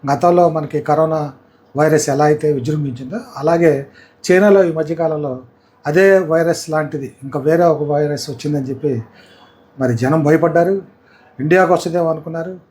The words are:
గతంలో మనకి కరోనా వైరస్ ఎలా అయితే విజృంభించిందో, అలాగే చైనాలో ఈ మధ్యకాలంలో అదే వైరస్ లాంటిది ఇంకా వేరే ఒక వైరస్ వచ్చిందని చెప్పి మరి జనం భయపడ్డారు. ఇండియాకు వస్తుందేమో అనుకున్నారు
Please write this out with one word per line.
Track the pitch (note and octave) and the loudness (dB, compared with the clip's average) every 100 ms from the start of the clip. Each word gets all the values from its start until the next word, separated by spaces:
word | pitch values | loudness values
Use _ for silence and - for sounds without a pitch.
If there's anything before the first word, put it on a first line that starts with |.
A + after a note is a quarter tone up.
| C3+ | -2
గతంలో | C#3+ F3 F3 E3+ | 0 2 4 2
మనకి | D#3 D3 D3+ | 0 -4 -6
కరోనా | D3 D3+ D#3+ D#3 D3 C#3 _ _ _ C3+ | -2 0 0 -2 -6 -10 _ _ _ -2
వైరస్ | D3+ D#3 D3 | 2 2 0
ఎలా | C#3 | 0
అయితే | D3+ D3+ D3+ | 2 2 0
విజృంభించిందో, | C#3+ B2 D3+ C#3+ B2+ C3 A3 - - | -2 -4 -4 -6 -8 -12 -12 -12 -6
అలాగే | D3 E3+ E3+ C#3 C#3 _ _ _ - | -2 2 2 2 -4 _ _ _ 0
చైనాలో | F3+ G#3 G3 | 4 6 6
ఈ | F3+ | 4
మధ్యకాలంలో | D#3+ D3+ E3 D#3+ D3+ D3 B2+ B2+ _ _ _ C#3+ | 0 -6 -2 -2 -2 -6 -8 -14 _ _ _ -2
అదే | D#3 G3 F#3+ | 2 4 4
వైరస్ | E3 D#3+ E3+ D#3 - | 2 0 0 -2 -4
లాంటిది | D#3 D3+ D3 C3+ _ | -4 -4 -8 -10 _
ఇంకా | C3+ C#3+ | -10 -4
వేరే | C#3 E3 | 0 2
ఒక | F3 D3 | 2 2
వైరస్ | D3 C#3+ D3 C#3+ - | -2 -2 -2 -4 -8
వచ్చిందని | B2 D3+ D3 | -8 -4 -4
చెప్పి | C3 C3 D3+ B2 A2+ - - _ _ _ _ - | -6 -6 -4 -4 -8 -20 -20 _ _ _ _ -6
మరి | B2+ | -2
జనం | A#2 C3 D#3+ | 0 0 2
భయపడ్డారు. | D3 D#3+ E3 D#3+ E3+ G3 F#3 _ _ _ _ - | 2 2 2 2 0 -2 -6 _ _ _ _ -8
ఇండియాకు | C#3+ F3+ F3+ | 0 2 4
వస్తుందేమో | F3 F3 E3+ E3 | 2 0 -2 -2
అనుకున్నారు | D#3+ D#3+ E3 E3+ F#3 _ | -4 -8 -10 -10 -12 _